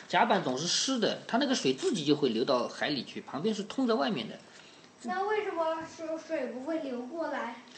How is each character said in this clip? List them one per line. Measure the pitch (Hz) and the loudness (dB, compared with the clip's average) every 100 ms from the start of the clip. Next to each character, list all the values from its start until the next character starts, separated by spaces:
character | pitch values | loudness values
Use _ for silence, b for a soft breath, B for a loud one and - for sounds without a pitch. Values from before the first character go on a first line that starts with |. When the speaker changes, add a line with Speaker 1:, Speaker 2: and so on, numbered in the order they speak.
| - | 0
Speaker 1:
甲 | 175 226 | 4 6
板 | 202 | 4
总 | 147 127 | 2 0
是 | 175 | 0
湿 | - - 262 | 0 2 2
的， | 175 104 - | 2 0 0
它 | 233 | 0
那 | 277 | 2
个 | |
水 | 262 139 | 2 2
自 | 127 381 | 2 2
己 | 226 | 2
就 | 143 135 | 4 4
会 | 127 | 4
流 | 110 | 2
到 | 131 127 110 | 2 2 0
海 | - 120 | -2 -2
里 | 143 | -2
去， | 98 - | -4 -10
旁 | - 135 | -10 -4
边 | 190 | -2
是 | 202 | -2
通 | 196 - 254 | -4 0 2
在 | |
外 | 226 269 | 2 2
面 | 165 107 | -2 -4
的。 | 110 B B B B B - | -10 B B B B B -12
Speaker 2:
那 | 349 359 | -6 -2
为 | 403 427 | 0 0
什 | 381 | 0
么 | 339 320 320 320 - | 0 0 0 -6 -8
水， | 320 320 - | -6 -6 -4
水 | 311 247 | -4 -2
不 | 233 | -4
会 | 277 320 | -4 -2
流 | 277 240 | -2 -6
过 | 254 330 311 | -6 -4 -4
来？ | 262 226 247 - | -4 -6 -8 -14